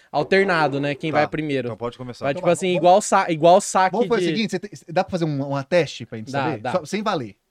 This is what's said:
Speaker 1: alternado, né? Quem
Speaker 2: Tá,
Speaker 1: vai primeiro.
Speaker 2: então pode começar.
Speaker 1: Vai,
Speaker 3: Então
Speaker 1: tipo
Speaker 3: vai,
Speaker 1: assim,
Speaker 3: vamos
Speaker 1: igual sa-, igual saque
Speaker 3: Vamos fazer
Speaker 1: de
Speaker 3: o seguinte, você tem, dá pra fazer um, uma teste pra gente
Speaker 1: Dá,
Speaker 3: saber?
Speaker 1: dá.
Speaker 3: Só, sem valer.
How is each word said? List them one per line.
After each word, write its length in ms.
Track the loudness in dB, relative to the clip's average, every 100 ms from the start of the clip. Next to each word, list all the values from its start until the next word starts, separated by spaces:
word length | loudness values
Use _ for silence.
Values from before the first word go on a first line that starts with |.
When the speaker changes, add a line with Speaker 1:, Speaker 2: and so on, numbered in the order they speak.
| _
Speaker 1:
alternado, 720 | -4 2 2 4 2 2 0
né? 140 | -4
Quem 180 | -4 -2
Speaker 2:
Tá, 60 | 0
Speaker 1:
vai 100 | 0
primeiro. 400 | -2 -4 -4 -4
Speaker 2:
então 80 | -6
pode 220 | -8 -10
começar. 260 | -14 -6
Speaker 1:
Vai, 80 | -4
Speaker 3:
Então 80 | -2
Speaker 1:
tipo 60 | 0
Speaker 3:
vai, 60 |
Speaker 1:
assim, 140 | 0 0
Speaker 3:
vamos 100 | 2
Speaker 1:
igual 240 | 6 6
sa-, 280 | 4 0 0
igual 300 | 2 6 6
saque 320 | 4 0 0 0
Speaker 3:
Vamos 120 | 0
fazer 120 | 0
Speaker 1:
de 60 | 0
Speaker 3:
o 100 | -2
seguinte, 140 | -4
você 60 | -4
tem, 120 | -10 -16 -6
dá 160 | -4
pra 60 | -2
fazer 140 | -2 -2
um, 220 | -2 -4
uma 140 | -4
teste 420 | 0 0 0 -4 -12
pra 100 | -12
gente 160 | -6
Speaker 1:
Dá, 100 | -4
Speaker 3:
saber? 140 | -4 -4
Speaker 1:
dá. 120 | -4
Speaker 3:
Só, 120 | -4 -4
sem 160 | -6
valer. 340 | -4 -4 -6 -14 _